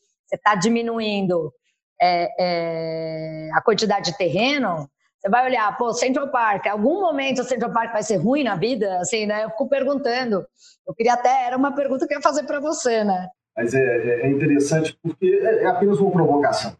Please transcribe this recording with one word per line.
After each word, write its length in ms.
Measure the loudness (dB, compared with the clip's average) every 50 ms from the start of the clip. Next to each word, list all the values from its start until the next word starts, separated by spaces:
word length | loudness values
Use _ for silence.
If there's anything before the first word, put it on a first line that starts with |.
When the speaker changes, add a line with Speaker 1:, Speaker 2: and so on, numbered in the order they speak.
| _ _ _ _ _
Speaker 1:
você 100 | -10 -6 -2
tá 180 | 2 2 2
diminuindo, 960 | 2 2 0 0 0 -2 -2 -4 -2 -2 -2 -2 0 0 0 0 0 -2 -4 -8 _ _ _ _ _ _ _ _ 0
é, 280 | 0 2 2 2 0 -2 -2 -2
é, 1080 | -2 0 0 -2 -2 -4 -4 -6 -6 -6 -6 -6 -6 -6 -8 -8 -8 -8 -10 -10 -6 -2 0
a 80 | 0
quantidade 480 | 2 2 2 2 2 0 0 0 -2 -4
de 80 | -2 0
terreno, 720 | 0 0 2 2 2 2 2 0 0 -2 -2 -4 -6 -10 _ _ _ _ _ _
você 80 | -2 0
vai 160 | 2 2 2
olhar, 300 | 2 2 0 0 0 -2 -2
pô, 140 | -2 -2
Central 400 | -2 0 0 0 0 -2 -2 -2
Park, 340 | 0 0 0 0 0 0 -2
algum 340 | -2 -2 0 2 2 2 2
momento 420 | 0 0 0 0 -2 -2 -2 -2
o 20 | -2
Central 280 | -2 -2 -2 -2 -2
Park 200 | -2 -2 -2 -2
vai 100 | -2 -4
ser 140 | -2 0 0
ruim 260 | 0 2 2 2 2
na 140 | 2 0 -2
vida? 420 | 0 0 -2 0 0 -2 -2 -2 -2
Assim, 260 | -4 -2 -2 -2 -2
né? 200 | -2 -2 -2 -4
Eu 60 | -4
fico 180 | -4 -4 -2 0
perguntando. 760 | 0 0 0 0 -2 -2 -2 -2 -2 -2 -2 -2 -2 -4 -4 -6 _ _ _ -20 _ _ -14
Eu 80 | -10 -4
queria 180 | -2 2 2
até, 340 | 2 2 2 2 2 2 0
era 100 | 0 0
uma 140 | 0 0 0
pergunta 380 | 0 -2 -2 -2 -2 -2 -2 -4
que 40 |
eu 60 | -2 0
ia 40 |
fazer 200 | 2 2 2 0
pra 160 | -2 -4 -4 -4
você, 460 | -4 -4 -4 -2 -2 0 0 0 2
né? 240 | 0 0 -2 -4 -8 -14 _ _ _ -6
Speaker 2:
Mas 160 | -4 -2 0
é, 60 | 2 2
é, 480 | 2 2 2 0 0 0 0 0 2
é 40 | 0
interessante 680 | 2 2 2 2 4 2 2 2 2 0 0 -2 -4 _
porque 260 | -8 -8 -4 0 2
é, 360 | 2 4 4 2 2 2 2
é 40 | 2
apenas 340 | 2 2 2 2 2 4 4
uma 100 | 2 2
provocação. 640 | 4 4 4 4 4 4 4 2 0 0 -4 -6 -10